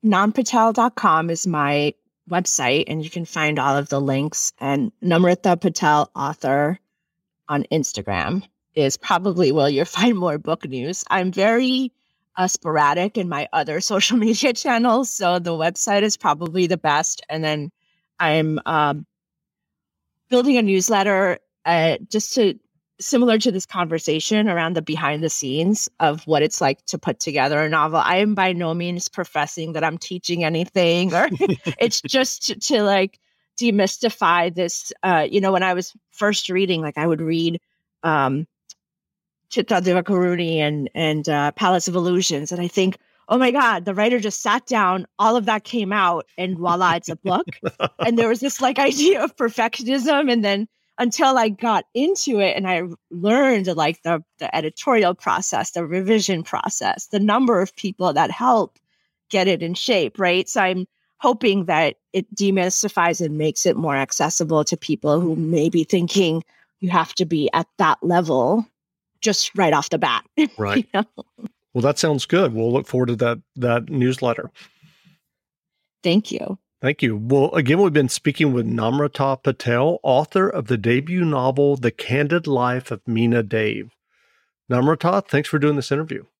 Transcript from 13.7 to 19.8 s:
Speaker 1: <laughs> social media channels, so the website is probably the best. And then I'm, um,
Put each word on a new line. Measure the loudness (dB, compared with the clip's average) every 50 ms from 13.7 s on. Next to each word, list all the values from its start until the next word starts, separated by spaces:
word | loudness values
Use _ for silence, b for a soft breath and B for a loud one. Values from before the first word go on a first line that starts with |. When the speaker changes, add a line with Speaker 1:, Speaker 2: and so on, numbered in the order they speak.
| -4 -4
Speaker 1:
<laughs> |
social | -4 -2 0 0 0 2 2
media | 2 2 2 0 2 2 0 0
channels, | 0 -2 -2 0 2 4 4 2 2 0 -2
so | -4 -2 0 0 0
the | 0 0 -2
website | -2 0 0 -2 0 -2 -2 0 2 2
is | 2 0 -2
probably | -2 0 -2 0 0 -2 -6 -2 0 0
the | 0 0
best. | 0 0 0 0 0 0 -2 -6 -8 -10 _
And | -6 -4 -2
then | -2 -2 -2 -6 -8 _ _ _ _ _ _ _ _ _ _
I'm, | 0 2 2 2 2 0 -2 -4 -4
um, | -2 0 0 0 0 0 -4 -8 _ _ _ _ _ _ _ _ _ _ _ _ _ _ _